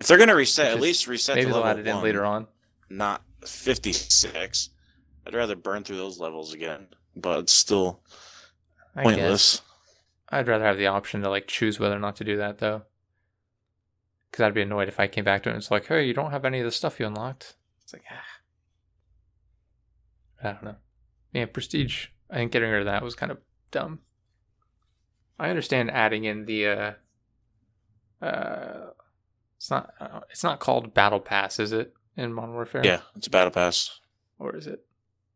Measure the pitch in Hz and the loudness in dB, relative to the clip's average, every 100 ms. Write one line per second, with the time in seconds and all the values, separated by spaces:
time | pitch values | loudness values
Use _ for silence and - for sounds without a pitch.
0 | - 175 226 175 131 - 135 117 156 170 | 6 8 8 8 4 4 2 2 2 0
1 | 123 117 - 131 131 117 110 107 107 104 | -2 -2 0 2 2 2 2 0 -2 0
2 | 110 101 104 107 110 _ _ _ - 98 | 0 2 0 -2 -6 _ _ _ -12 -4
3 | 101 98 _ - - - 127 123 104 85 | -2 -2 _ -18 -14 -6 -2 0 0 -2
4 | - - 85 - 98 - - _ _ _ | 2 2 2 -2 -4 -4 -6 _ _ _
5 | _ - - 117 113 92 98 101 101 95 | _ -20 -6 -2 -2 -2 -4 -6 -6 -8
6 | 95 90 82 80 78 78 80 76 101 _ | -8 -8 -8 -8 -12 -10 -10 -10 -14 _
7 | _ 87 90 80 87 - - 101 92 90 | _ -6 -2 0 4 4 4 2 2 -2
8 | _ - - - - _ _ _ _ - | _ -20 -20 -20 -20 _ _ _ _ 2
9 | 123 98 95 98 - - - _ _ _ | 4 4 4 4 4 2 -4 _ _ _
10 | _ _ - 139 120 110 110 98 98 98 | _ _ -6 -2 2 2 4 4 2 0
11 | - 107 98 98 - - 110 104 104 101 | -2 -4 -2 -2 -2 -2 0 2 0 0
12 | 104 - 104 104 104 101 107 107 - _ | -4 -6 -4 -2 -2 -2 -2 -2 -8 _
13 | _ _ _ _ _ _ _ _ _ _ | _ _ _ _ _ _ _ _ _ _
14 | _ _ _ - 110 104 101 104 98 - | _ _ _ 0 2 2 0 0 -2 0
15 | 101 - 101 98 - 113 - 104 - 160 | -2 0 2 2 0 -4 0 0 2 0
16 | 135 120 151 143 131 131 117 - 160 - | 2 0 -2 -2 -2 -2 -4 -2 -4 -4
17 | 110 107 120 135 - - _ _ - - | -6 -6 -8 -12 -18 -20 _ _ -20 -20
18 | - - - - _ _ _ _ _ _ | -20 -18 -18 -20 _ _ _ _ _ _
19 | _ _ _ _ _ _ _ _ _ _ | _ _ _ _ _ _ _ _ _ _
20 | _ _ _ - 107 98 107 104 _ _ | _ _ _ -12 -10 -10 -12 -16 _ _
21 | _ _ _ 123 113 - - 151 135 - | _ _ _ -6 -4 -6 -4 -2 -2 -4
22 | - _ - - 117 120 113 107 101 101 | -10 _ -10 -4 -2 0 2 0 0 -2
23 | 123 - - - _ _ _ 139 156 156 | -4 -6 -8 -10 _ _ _ -6 -6 -10
24 | _ _ _ _ _ _ _ _ _ _ | _ _ _ _ _ _ _ _ _ _
25 | _ _ _ - 156 175 - 131 113 127 | _ _ _ -6 -4 -2 0 0 0 2
26 | 110 110 110 107 107 107 104 101 104 - | 2 2 -4 -6 -4 0 0 0 -4 -8
27 | _ _ _ _ _ _ _ _ _ _ | _ _ _ _ _ _ _ _ _ _
28 | _ - 156 - - - - - - - | _ -10 -6 -4 -4 -6 -10 -12 -16 -20
29 | _ _ _ _ _ - - 135 - - | _ _ _ _ _ -14 -4 -4 -6 -14
30 | - - - - 170 139 - 123 113 104 | -14 -14 -16 -6 -4 -2 0 0 2 4
31 | 101 104 - 101 98 - 107 110 113 _ | 4 4 0 0 0 -2 -2 -2 -4 _
32 | _ - 120 113 117 117 113 135 104 87 | _ -10 -8 -8 -8 -8 -6 2 4 2
33 | - - - 92 90 87 87 - - - | -2 -14 2 4 4 4 2 2 -2 -8
34 | _ _ _ - 71 - 156 - _ _ | _ _ _ -12 -10 -10 -12 -16 _ _
35 | _ _ _ | _ _ _